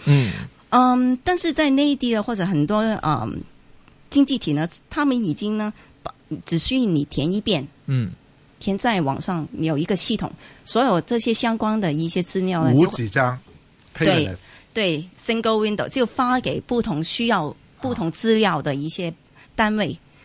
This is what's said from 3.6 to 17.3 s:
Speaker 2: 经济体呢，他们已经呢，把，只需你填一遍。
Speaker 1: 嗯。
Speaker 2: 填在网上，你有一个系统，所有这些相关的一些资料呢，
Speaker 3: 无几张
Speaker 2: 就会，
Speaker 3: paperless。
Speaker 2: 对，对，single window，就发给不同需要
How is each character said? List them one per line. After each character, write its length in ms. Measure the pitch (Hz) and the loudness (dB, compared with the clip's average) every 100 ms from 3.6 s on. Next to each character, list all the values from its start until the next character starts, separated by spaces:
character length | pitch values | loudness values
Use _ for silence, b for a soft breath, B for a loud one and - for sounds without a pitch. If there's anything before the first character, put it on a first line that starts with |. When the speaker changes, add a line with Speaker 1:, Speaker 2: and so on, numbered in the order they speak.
| - - - - - | -20 -20 -20 -20 -2
Speaker 2:
经 160 | 285 277 | 2 2
济 120 | 254 | 2
体 140 | - | -2
呢， 160 | 147 165 - - | -2 -2 -6 -10
他 160 | - 294 | -2 0
们 180 | 247 | 0
已 100 | 208 | 0
经 240 | 147 208 214 | -2 -4 -4
呢， 140 | 214 - b b | -4 -8 b b
把， 100 | - - - 151 - | -16 -14 -12 -10 -2
只 140 | 170 | -2
需 200 | - 262 | 0 0
你 260 | 233 156 147 | 2 0 -2
填 260 | - 143 | -2 -2
一 80 | 196 | -2
遍。 260 | 196 165 139 - - | 0 -2 -4 -10 -4
Speaker 1:
嗯。 260 | 131 104 - _ _ _ - | -2 -2 -8 _ _ _ -10
Speaker 2:
填 180 | - 196 | -4 -2
在 240 | 247 202 | 0 0
网 180 | 139 135 | 0 -2
上， 260 | 165 175 151 | -4 -4 -4
你 160 | - 160 | -4 -2
有 100 | 147 | 0
一 60 | |
个 100 | 165 196 | 0 0
系 200 | - 220 | 0 -2
统， 160 | - - B B | -4 -10 B B
所 220 | B 220 262 | B 0 2
有 160 | 180 | 2
这 180 | - 240 | 0 -2
些 140 | 226 | 0
相 240 | 220 233 226 | 0 0 0
关 220 | 214 220 | -2 0
的 120 | 185 | 0
一 160 | 147 165 | 0 -2
些 160 | 180 | -2
资 160 | 175 190 | -2 0
料 220 | 185 175 | 0 2
呢， 80 | 135 | 4
Speaker 3:
无 140 | 131 185 | 6 4
几 220 | - 110 | 2 -2
张 280 | 139 127 127 - - _ _ - - | 0 0 -2 -12 -20 _ _ -14 -2
Speaker 2:
就 60 | 160 | 2
会， 60 | |
Speaker 3:
paperless。 260 | 175 123 90 - B B | 2 0 -6 -14 B B
Speaker 2:
对， 240 | - 196 151 | -4 -2 -2
对， 120 | 180 - | -6 -8
single 480 | - 226 226 220 214 | -4 -2 0 0 0
window， 180 | 208 - | -2 -4
就 160 | 269 233 | -2 -2
发 340 | - 247 254 | 0 0 0
给 220 | - - | -2 -4
不 200 | - 240 | -2 -2
同 220 | 220 151 | 0 -2
需 240 | 165 - | -2 -2
要 260 | 233 | 0